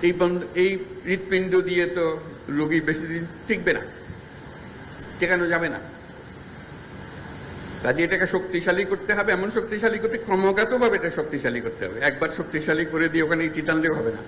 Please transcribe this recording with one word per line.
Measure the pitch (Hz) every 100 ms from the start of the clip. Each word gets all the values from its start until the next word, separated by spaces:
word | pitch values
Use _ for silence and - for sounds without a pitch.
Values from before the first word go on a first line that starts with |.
| 175
এই | 175
বন্দ-, | 175 180 - 170
এই | 185 190 185 - 175
হৃৎপিণ্ড | 185 190 185 185 185 175
দিয়ে | 175 175 175
তো | 165 156 - - - 143
রোগী | 151 165 156
বেশি | 156 165
দিন | 165 165 - -
টিকবে | 202 175 135
না, | - - - - - - - - - - - - - -
টেকানো | 175 185 170
যাবে | 170 165
না। | - - - - - - - - - - - - - - - - - - - - -
কাজে | 123 139 165
এটাকে | 185 185
শক্তিশালী | 185 - 180 180 180 190
করতে | 190 - 208
হবে, | 214 185
এমন | 202 226
শক্তিশালী | - 208 226 220
করতে, | 214 - 196
ক্রমাগতভাবে | 190 190 196 226 247 233 196
এটা | 165 160
শক্তিশালী | 147 143 135 120 113
করতে | - 92
হবে। | 107 143
একবার | 139 160 -
শক্তিশালী | 160 151 151 156 147
করে | 156 165
দিয়ে | 160 156
ওখানে | 165 165
ইতি | 156 147
টানলেও | 160 160 147
হবে | 113
না। | 110